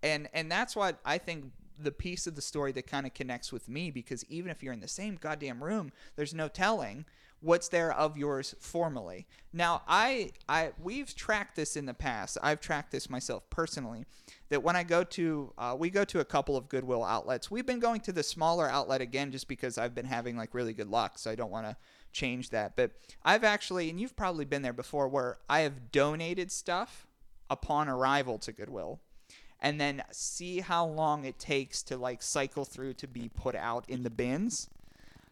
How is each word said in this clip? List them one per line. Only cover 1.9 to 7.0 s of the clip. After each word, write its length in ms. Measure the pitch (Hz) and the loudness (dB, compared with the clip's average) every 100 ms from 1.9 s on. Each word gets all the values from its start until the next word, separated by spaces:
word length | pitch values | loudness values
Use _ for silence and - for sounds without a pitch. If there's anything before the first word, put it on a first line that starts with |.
piece 360 | 143 180 175 175 | -4 -4 -4 -6
of 80 | 151 | -6
the 60 | |
story 300 | - 151 139 | -6 -2 -2
that 120 | 131 | -2
kinda 260 | - 139 135 | -4 -4 -4
connects 420 | - 131 123 - | -6 -6 -6 -6
with 160 | 120 - | -8 -8
me, 220 | 135 175 | -6 -4
because 340 | 127 - 131 - | -6 -8 -8 -8
even 260 | 165 180 | -8 -8
if 100 | 156 | -8
you're 120 | 135 | -8
in 60 | 117 | -8
the 80 | 95 | -8
same 280 | - 214 190 | -6 -6 -6
goddamn 480 | 156 151 139 120 | -6 -4 -4 -6
room, 280 | 156 214 151 - - - | -2 -2 -2 -8 -12 -4
there's 180 | 147 | -4
no 140 | 160 156 | -2 -4
telling 560 | - 190 220 117 113 | 2 2 2 0 -6